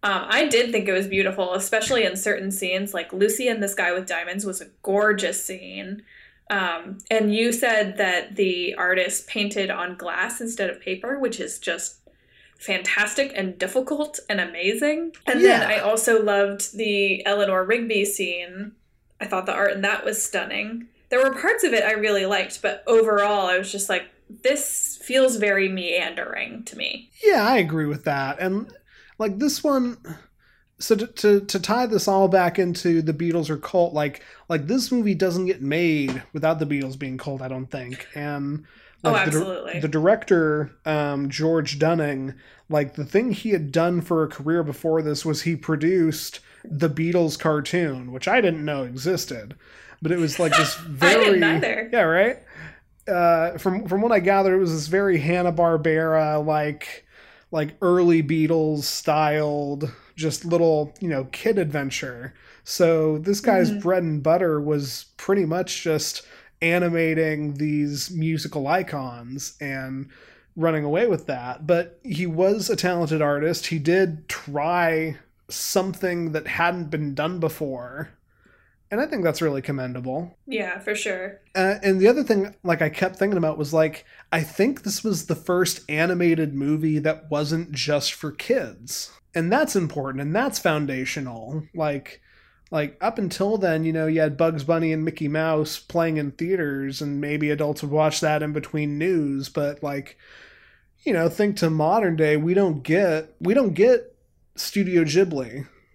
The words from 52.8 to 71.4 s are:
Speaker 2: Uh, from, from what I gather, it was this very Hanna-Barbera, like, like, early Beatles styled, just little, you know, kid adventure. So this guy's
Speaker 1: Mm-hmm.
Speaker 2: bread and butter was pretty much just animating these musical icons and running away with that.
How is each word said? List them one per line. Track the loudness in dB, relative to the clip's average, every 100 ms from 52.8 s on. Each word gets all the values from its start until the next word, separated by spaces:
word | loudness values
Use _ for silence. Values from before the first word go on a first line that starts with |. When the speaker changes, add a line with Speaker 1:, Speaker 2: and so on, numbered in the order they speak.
| _ _ -4
Speaker 2:
Uh, | 2 4 4 2 0
from, | -2 -2 -2
from | 0
what | 4
I | 4
gather, | 4 4 4
it | 4
was | 2
this | 0 0
very | 0 2 2
Hanna-Barbera, | 2 2 2 2 2 4 2 2 2 2 2 0
like, | 0 0 0 -6 -12 -18 _ -20 -20 -20 _
like, | -4 -4 0
early | 2 6 6 6
Beatles | 4 2 4 4 2 0
styled, | -4 -4 0 2 2 2 0 -2 -4 -4 -6 -8 -20 -6
just | -4 -4
little, | -2 2 4 2 0 -6
you | -4
know, | -4 -6
kid | -4 0 0
adventure. | 0 -2 -4 -6 -10 -12 -16 -18 -20 -20
So | -12 4 4 6 2 0
this | 0 0
guy's | 4 4 4
Speaker 1:
Mm-hmm. | 2
Speaker 2:
bread | 2 2
and | 2 0
butter | 2 4 4 0
was | 0 -2 -2 -10 -14 -12
pretty | 0 2 2
much | 0 -2 -4
just | -2 -2 -2 -8 -14 -20 -20 _
animating | 0 2 2 2 2 2 0 0 -4
these | -4 -2 0 -2 -4 -6
musical | -4 -2 -2 -4 -6 0
icons | 0 0 -6 -8 -12 -14 -12 -12 -12
and | -10 -8 -8 -10 -10 -16 -20 _ _ -2
running | 0 0
away | 0 0 2
with | 0 -4
that. | -8